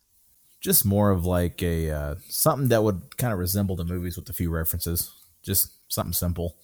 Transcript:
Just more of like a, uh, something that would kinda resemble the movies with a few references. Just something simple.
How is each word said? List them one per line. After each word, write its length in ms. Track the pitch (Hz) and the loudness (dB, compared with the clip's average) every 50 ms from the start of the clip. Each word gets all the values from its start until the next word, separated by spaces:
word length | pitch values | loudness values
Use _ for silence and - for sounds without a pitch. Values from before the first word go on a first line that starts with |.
| _ _ _ _ _ _ _ _ _ _ _ _ | _ _ _ _ _ _ _ _ _ _ _ _
Just 260 | - 185 190 - - | 0 2 2 4 4
more 260 | 101 98 101 104 101 | 4 4 6 6 6
of 120 | 95 87 85 | 4 4 2
like 380 | 90 90 87 87 85 - - | 2 2 2 2 0 0 -2
a, 300 | 90 85 82 82 80 78 | -2 0 0 0 0 -2
uh, 240 | 76 73 73 73 73 90 - - | -2 -4 -4 -6 -6 -8 -10 -8
something 400 | - - - 156 147 131 139 123 | -4 0 0 0 2 2 2 2
that 140 | 117 113 107 | 4 4 4
would 320 | 107 98 85 - - - | 2 0 0 -6 -12 -6
kinda 200 | - 127 120 107 | -4 -2 -2 0
resemble 400 | 90 90 90 98 101 101 95 95 | 0 -2 0 0 0 0 0 -2
the 100 | 85 87 | -4 -4
movies 320 | 85 90 90 87 90 85 | -4 -4 -4 -4 -6 -8
with 100 | 87 82 - | -8 -10 -10
a 20 | 95 | -6
few 160 | - 90 82 | -2 -2 0
references. 640 | 82 82 80 - - 85 - 87 85 85 - - - - - _ _ _ - | 0 0 -2 -2 -4 -4 -4 -2 -2 -4 -4 -6 -12 -20 -20 _ _ _ -8
Just 260 | - 95 - - - - _ _ | -2 -2 -2 -2 -2 -6 _ _
something 260 | _ - 110 104 92 87 | _ -6 -6 -4 -4 -4
simple. 440 | - 95 85 82 87 85 87 - _ | -2 -2 -2 -2 -2 -4 -6 -8 _